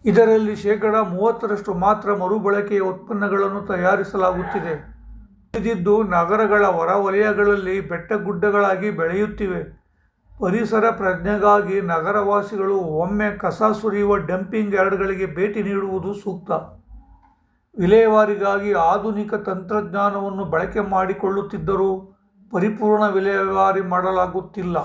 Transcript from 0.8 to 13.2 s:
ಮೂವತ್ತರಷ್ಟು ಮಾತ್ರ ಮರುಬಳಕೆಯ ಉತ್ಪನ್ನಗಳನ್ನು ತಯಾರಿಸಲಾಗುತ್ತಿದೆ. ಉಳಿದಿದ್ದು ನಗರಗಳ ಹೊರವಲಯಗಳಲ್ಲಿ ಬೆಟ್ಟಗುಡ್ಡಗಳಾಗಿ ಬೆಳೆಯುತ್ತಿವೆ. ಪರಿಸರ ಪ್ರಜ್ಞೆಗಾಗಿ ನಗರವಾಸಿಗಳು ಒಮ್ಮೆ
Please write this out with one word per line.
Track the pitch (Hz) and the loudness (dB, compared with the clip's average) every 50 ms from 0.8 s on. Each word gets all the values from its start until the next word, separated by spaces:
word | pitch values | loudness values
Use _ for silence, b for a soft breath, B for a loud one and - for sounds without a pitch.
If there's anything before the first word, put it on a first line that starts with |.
| 202 214 208 | 2 2 2
ಮೂವತ್ತರಷ್ಟು | 220 214 180 175 180 208 226 226 226 240 202 208 202 - 208 185 | 2 0 0 -2 0 0 0 0 0 -4 -4 -4 -4 -4 -6 -4
ಮಾತ್ರ | 175 185 202 214 214 - 202 202 | 2 2 2 2 2 0 -2 -2
ಮರುಬಳಕೆಯ | 196 180 185 208 220 180 202 202 202 202 202 208 196 | 0 0 -2 -2 0 0 0 0 0 0 0 0 0
ಉತ್ಪನ್ನಗಳನ್ನು | 190 190 185 - - - 226 202 202 202 196 196 196 196 196 202 | 0 -2 -4 -6 -8 -6 -4 -2 -2 0 0 0 0 0 -2 -6
ತಯಾರಿಸಲಾಗುತ್ತಿದೆ. | 196 - 190 180 175 185 202 190 190 - - 196 185 185 185 180 180 175 - 190 165 170 156 143 - - - - - - - - - - - _ _ _ - | -4 -4 -4 0 2 2 2 2 -2 -4 -2 0 0 0 0 -2 -6 -4 -4 -4 -4 -4 -6 -8 -10 -18 -20 -20 -20 -20 -20 -20 -20 -20 -20 _ _ _ -8
ಉಳಿದಿದ್ದು | 226 180 226 233 190 170 208 208 220 | -4 -2 -2 -2 0 2 4 4 4
ನಗರಗಳ | 220 190 180 170 170 185 208 214 220 196 208 208 202 | 4 2 2 2 2 2 2 2 4 4 4 4 4
ಹೊರವಲಯಗಳಲ್ಲಿ | 190 175 165 165 170 190 202 196 196 190 202 214 214 202 196 208 202 202 196 185 180 190 196 | 4 2 0 0 2 2 2 2 2 2 2 2 2 2 2 4 2 2 2 0 -4 -4 -4
ಬೆಟ್ಟಗುಡ್ಡಗಳಾಗಿ | 185 - 175 170 - - 220 214 175 196 196 175 208 208 202 202 202 196 190 180 196 214 | -4 -6 -8 -8 -4 -4 -4 -4 -2 -4 -4 0 0 2 2 2 2 2 0 0 -2 -4
ಬೆಳೆಯುತ್ತಿವೆ. | 180 156 165 165 180 196 214 214 208 - 208 190 180 170 156 - - _ _ _ _ _ _ _ _ _ _ _ - - | -2 -2 -2 -2 0 -2 -2 -2 -4 -6 -6 -4 -4 -6 -8 -10 -16 _ _ _ _ _ _ _ _ _ _ _ -10 -4
ಪರಿಸರ | - 180 185 233 226 - 220 220 214 226 | -2 -2 0 0 0 0 0 2 2 2
ಪ್ರಜ್ಞೆಗಾಗಿ | - - 196 185 180 170 170 202 208 208 202 208 208 208 196 180 190 196 | 0 0 -2 -2 -2 -2 -2 -4 -2 2 4 4 4 4 2 0 -2 -2
ನಗರವಾಸಿಗಳು | 185 170 165 160 156 190 208 214 202 196 202 208 202 202 220 196 190 196 196 | -2 -2 -2 -2 -2 0 -2 0 0 2 0 0 -2 -2 -6 -4 -2 0 0
ಒಮ್ಮೆ | 196 180 160 151 156 175 190 208 208 | -2 -2 -2 -2 -2 -2 -2 -2 -2